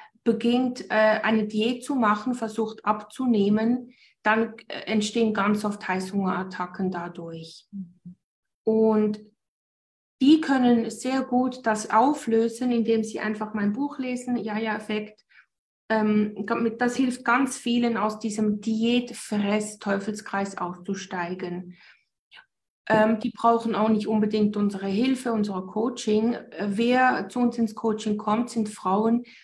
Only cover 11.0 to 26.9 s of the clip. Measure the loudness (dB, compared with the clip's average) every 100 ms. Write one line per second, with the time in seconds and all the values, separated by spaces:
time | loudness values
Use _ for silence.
11 | -2 -2 0 0 0 -2 0 0 2 4
12 | 4 2 2 2 2 0 0 2 2 2
13 | 0 -4 -4 -4 -6 -2 -2 0 -4 -4
14 | -6 -6 -4 -4 -2 -4 -2 -4 -4 -6
15 | -6 -14 _ _ _ _ _ _ -2 2
16 | 4 4 2 -2 -4 0 0 0 0 2
17 | 0 0 2 2 2 -2 -2 2 2 0
18 | -2 -2 -4 0 0 0 -2 0 2 2
19 | 0 -8 -4 -2 0 0 -2 -6 -4 -2
20 | -4 -8 -6 -4 -4 -6 -8 -8 -8 -8
21 | -6 -6 -6 -6 -6 -8 -10 -18 -20 _
22 | _ _ _ -20 -20 _ _ _ 0 4
23 | 4 2 -4 0 2 2 2 0 2 2
24 | 2 0 2 2 0 2 -2 -2 -2 0
25 | 0 0 0 -2 -2 -4 -6 -2 -2 -2
26 | 0 2 2 -2 -8 -8 -4 0 2